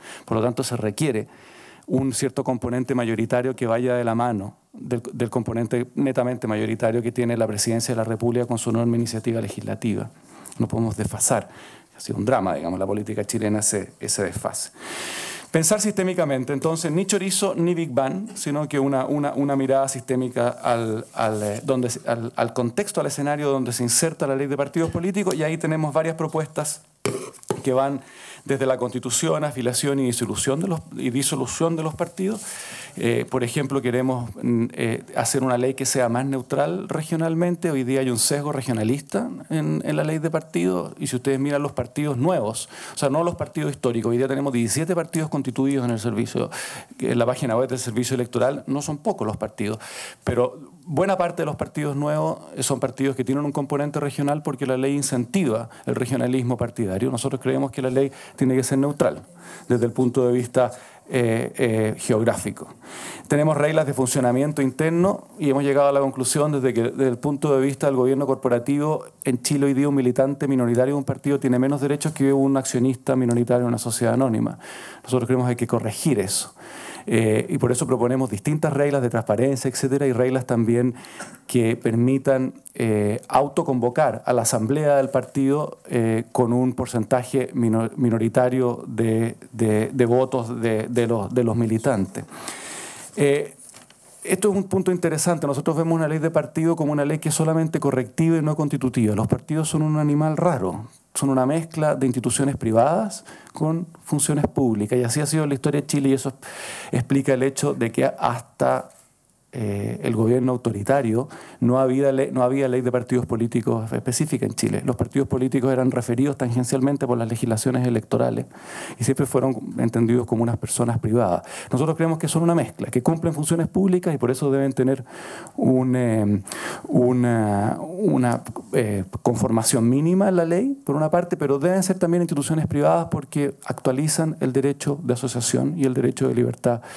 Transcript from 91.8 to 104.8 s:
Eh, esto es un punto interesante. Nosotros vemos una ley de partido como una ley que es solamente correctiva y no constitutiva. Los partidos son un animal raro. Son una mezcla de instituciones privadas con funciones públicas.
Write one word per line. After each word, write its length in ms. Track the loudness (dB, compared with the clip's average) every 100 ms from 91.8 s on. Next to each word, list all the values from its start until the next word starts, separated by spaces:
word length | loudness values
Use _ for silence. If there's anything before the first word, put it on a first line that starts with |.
| 2 0 -2 -6 -12 -12 -12 -12 -12 -14 -14 -16 -10 2
Eh, 400 | 2 2 -2 -12 -20 -20 -20 -20 -20 -12
esto 280 | -4 2 2
es 40 | 2
un 100 | 0
punto 260 | 0 0
interesante. 560 | 0 0 0 0 0 0
Nosotros 280 | 0 0 0
vemos 180 | 2 2
una 120 | 0
ley 120 | 0
de 100 | 2
partido 460 | 0 0 0 2 2
como 160 | 2
una 140 | 2 0
ley 120 | 0
que 120 | 0
es 60 | 0
solamente 440 | 2 2 2 2
correctiva 580 | 2 2 -2 2 2 4
y 40 |
no 120 | 2 0
constitutiva. 600 | 0 0 0 2 2 2
Los 120 | 0
partidos 420 | -2 0 -2 0
son 120 | 0
un 160 | 2 2
animal 400 | 2 2 2 2
raro. 500 | 2 2 -2 -4 -12 -18 _ -4
Son 140 | 0
una 160 | 2 2
mezcla 480 | 0 -2 -2 0 2
de 100 | 0
instituciones 500 | 0 -2 0 0 0
privadas 680 | 2 4 4 2 -2 -8 -16 -20 -16
con 340 | -4 -2 -2 -6 -12
funciones 420 | -4 0 2 2 2
públicas. 540 | 2 2 2